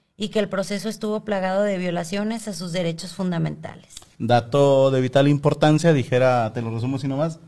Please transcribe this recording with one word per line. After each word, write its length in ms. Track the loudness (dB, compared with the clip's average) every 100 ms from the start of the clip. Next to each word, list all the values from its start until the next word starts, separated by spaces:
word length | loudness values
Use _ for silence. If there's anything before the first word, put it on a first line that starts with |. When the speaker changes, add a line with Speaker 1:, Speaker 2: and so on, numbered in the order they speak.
| _ -10
Speaker 1:
y 100 | -4
que 80 | -2
el 100 | -2
proceso 400 | -2 -4 -6 -6
estuvo 360 | -6 -4 -4
plagado 380 | -4 -4 0 0
de 140 | 0 -2
violaciones 720 | -2 -4 -4 -4 -4 -6 -8
a 60 |
sus 180 | -10 -6
derechos 400 | -4 -4 -4 -10
fundamentales. 840 | -6 -4 -2 -4 -6 -14 -18 -20 -20 -20 -6
Speaker 2:
Dato 720 | 2 2 2 2 4 6 4
de 120 | 2
vital 260 | 2 4 4
importancia, 640 | 4 0 2 4 4 4
dijera, 580 | 2 2 2 4 2 0
te 80 | -4
lo 80 | -6
resumo 260 | -4 -4 -4
así 100 | -4
nomás, 320 | -2 -4 -6